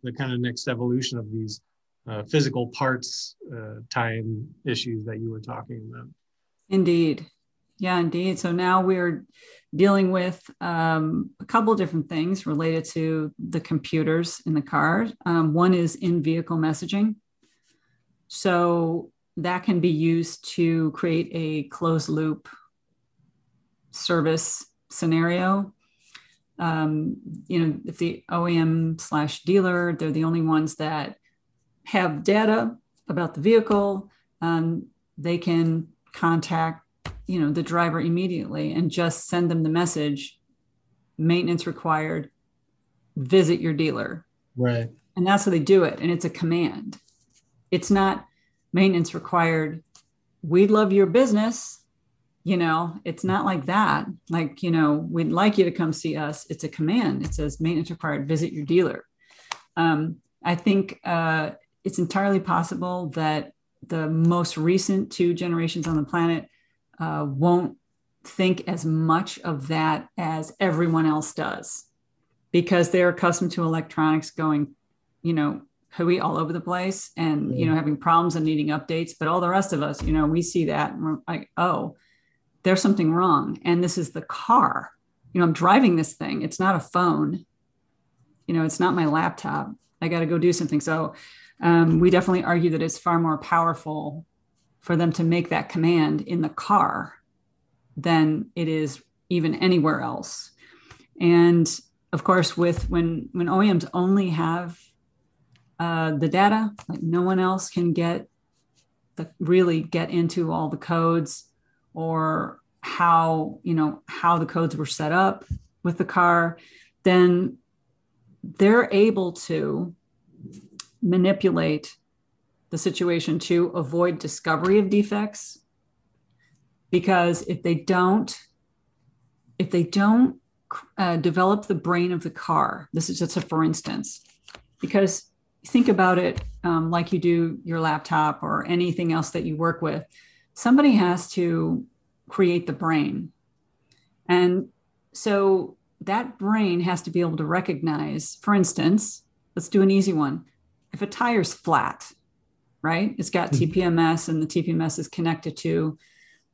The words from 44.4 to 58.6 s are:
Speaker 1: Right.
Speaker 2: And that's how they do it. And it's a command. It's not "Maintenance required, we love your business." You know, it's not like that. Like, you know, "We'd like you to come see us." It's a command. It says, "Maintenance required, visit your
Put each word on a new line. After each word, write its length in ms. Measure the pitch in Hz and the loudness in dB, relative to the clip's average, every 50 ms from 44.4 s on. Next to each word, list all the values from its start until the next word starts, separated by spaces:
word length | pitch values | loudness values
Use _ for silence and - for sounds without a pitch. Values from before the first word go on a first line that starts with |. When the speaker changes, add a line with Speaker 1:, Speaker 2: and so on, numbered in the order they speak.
| _ _ - | _ _ -6
Speaker 1:
Right. 340 | 123 123 123 120 117 117 117 - _ _ _ - | -2 -2 0 0 -2 -4 -6 -10 _ _ _ -4
Speaker 2:
And 100 | 180 180 | -2 2
that's 180 | 190 202 196 202 | 2 2 2 2
how 60 | 202 | 2
they 100 | 175 160 | 0 2
do 240 | 139 185 196 190 165 | 4 4 4 6 4
it. 140 | - - - | 2 0 -2
And 100 | 143 170 | -2 -2
it's 140 | 175 170 180 | -2 -2 -2
a 60 | 160 | -4
command. 680 | - - 170 160 165 175 165 113 - - - - - - _ _ _ _ _ _ _ _ _ _ _ _ _ - | -4 -4 -2 0 0 0 0 -2 -4 -6 -12 -14 -14 -16 _ _ _ _ _ _ _ _ _ _ _ _ _ -4
It's 200 | 185 - - - | -4 -2 0 2
not 360 | 202 196 196 190 - - - _ _ _ _ _ _ _ _ _ - | 2 2 2 2 0 -2 -8 _ _ _ _ _ _ _ _ _ 2
"Maintenance 400 | 180 190 196 180 170 165 - - | 4 4 4 4 2 0 -2 -4
required, 720 | 165 - - 185 170 165 165 165 160 156 151 160 160 - _ _ _ _ _ _ _ _ _ _ _ - | -10 -6 -2 0 2 2 2 2 0 -2 -4 -6 -10 -14 _ _ _ _ _ _ _ _ _ _ _ -4
we 240 | 147 170 180 202 202 | 2 4 4 6 6
love 240 | 214 214 214 190 190 | 6 4 4 4 4
your 140 | 202 190 | 4 4
business." 760 | 175 165 247 269 240 208 208 220 233 233 - - - - - _ _ _ _ _ _ _ _ _ _ _ _ - | 4 4 4 4 4 2 2 0 0 -4 -6 -10 -16 -18 -20 _ _ _ _ _ _ _ _ _ _ _ _ -2
You 120 | 175 185 175 | -2 0 2
know, 420 | 170 165 160 165 175 170 160 - - | 2 2 0 0 -2 -4 -8 -10 -10
it's 180 | 170 165 - - | -10 -8 -4 -2
not 220 | 185 185 202 262 | -2 0 0 0
like 180 | 202 185 156 131 | 0 -2 -2 -2
that. 420 | 135 185 208 214 165 139 151 - - 170 - _ - | 0 2 2 2 2 2 0 -2 -6 -10 -12 _ -4
Like, 340 | 165 170 160 139 - - 180 | -2 -2 -2 -4 -6 -4 -2
you 80 | 170 | 0
know, 220 | 165 160 156 147 147 156 165 165 | 2 2 4 2 2 0 -2 -2
"We'd 220 | 165 165 165 156 160 | -2 -2 -2 0 0
like 240 | 175 202 214 208 | 2 2 4 4
you 80 | 196 175 | 4 2
to 60 | 175 | 2
come 240 | - - 165 156 156 | 2 -2 -2 -2 -2
see 200 | - - 160 147 | -4 -4 -6 -4
us." 320 | 156 151 147 151 - - - | -4 -4 -6 -8 -8 -10 -12
It's 120 | 151 - 165 | -10 -8 -10
a 60 | 147 | -8
command. 560 | - - 156 160 214 247 214 156 135 131 120 | -6 -2 0 0 2 2 2 0 0 -2 -4
It 80 | - - | -6 -6
says, 260 | - 147 147 135 - | -4 -4 -4 -4 -2
"Maintenance 320 | 160 165 170 156 170 - | -2 -2 0 -2 -2 -4
required, 380 | 170 - - 156 143 139 139 147 | -6 -6 -4 -4 -4 -4 -2 -2
visit 240 | 160 143 170 156 151 | -2 -2 -2 -4 -6
your 140 | 151 | -6